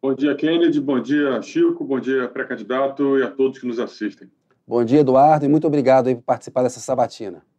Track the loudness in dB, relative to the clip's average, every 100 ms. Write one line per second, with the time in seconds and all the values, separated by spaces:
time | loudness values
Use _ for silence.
0 | -4 -2 -2 0 0 2 2 0 -2 -2
1 | -2 -2 0 -2 -4 0 0 0 -4 -4
2 | -2 -2 -4 -8 -8 -10 -6 -2 -2 -2
3 | 0 0 0 0 -2 -2 -8 -6 -8 -6
4 | -10 -10 -20 _ _ _ _ -2 2 4
5 | 6 6 6 4 2 2 2 0 4 4
6 | 2 -4 -2 -4 -4 -2 -2 -4 -6 -2
7 | -2 -4 -14 -14 _